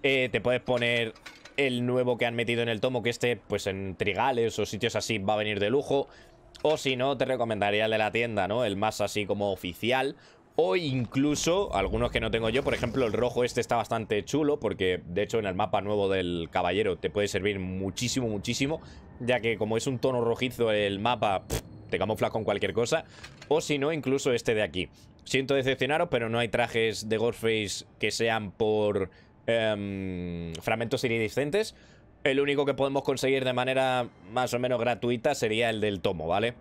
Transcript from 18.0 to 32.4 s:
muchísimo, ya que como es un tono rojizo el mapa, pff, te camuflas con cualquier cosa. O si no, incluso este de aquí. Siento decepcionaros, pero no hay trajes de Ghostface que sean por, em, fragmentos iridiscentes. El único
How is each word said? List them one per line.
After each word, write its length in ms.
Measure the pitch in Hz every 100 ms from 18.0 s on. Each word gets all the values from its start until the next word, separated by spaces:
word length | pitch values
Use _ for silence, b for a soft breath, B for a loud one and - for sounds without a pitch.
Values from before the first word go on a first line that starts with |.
| 123 139 117
muchísimo, 540 | 104 90 117 135 160 B B B -
ya 200 | 120 123
que 160 | 113 107
como 220 | 107 113
es 80 | 143
un 120 | 127
tono 240 | 135 123
rojizo 480 | 117 113 127 117 113
el 280 | 104 101 101
mapa, 460 | 113 120 107 92 -
pff, 160 | - - - -
te 100 | 92
camuflas 320 | 104 107 113
con 140 | 113
cualquier 300 | 107 101 98
cosa. 300 | 98 120 160 - B B B -
O 140 | 156
si 160 | - 147
no, 120 | 143
incluso 440 | 165 127 135 143
este 200 | 120 -
de 80 | 107
aquí. 280 | 101 90 78 B B -
Siento 300 | - 127 135
decepcionaros, 540 | 139 131 127 131 156 175
pero 180 | 123 113
no 100 | 117
hay 100 | 117
trajes 600 | 117 117 117 113 98 107
de 80 | 110
Ghostface 680 | 117 - 113 110 101 - - -
que 120 | 107
sean 400 | - 113 113 101
por, 580 | - 110 107 104 98 92 B B - -
em, 1080 | 117 110 104 101 98 95 90 87 85 85 80
fragmentos 480 | - 113 117 123
iridiscentes. 680 | 127 113 110 - 147 196 220 B B B B -
El 160 | 139
único 280 | 135